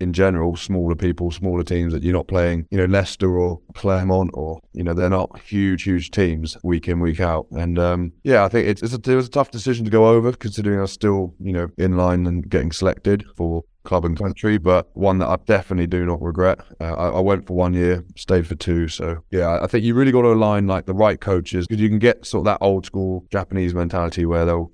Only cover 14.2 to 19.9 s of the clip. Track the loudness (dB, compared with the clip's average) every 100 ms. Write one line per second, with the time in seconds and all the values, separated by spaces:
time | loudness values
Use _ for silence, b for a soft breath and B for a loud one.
14.2 | -4 -2 0 2 4 2 0 -2 0 2
15.2 | 0 -2 2 0 2 -2 0 -2 -2 -2
16.2 | -4 0 2 2 -6 -10 -8 -2 -2 0
17.2 | 2 0 0 0 0 2 2 0 -4 -16
18.2 | 0 0 2 -4 -2 -2 -2 -4 -6 -8
19.2 | -6 -2 0 0 0 0 2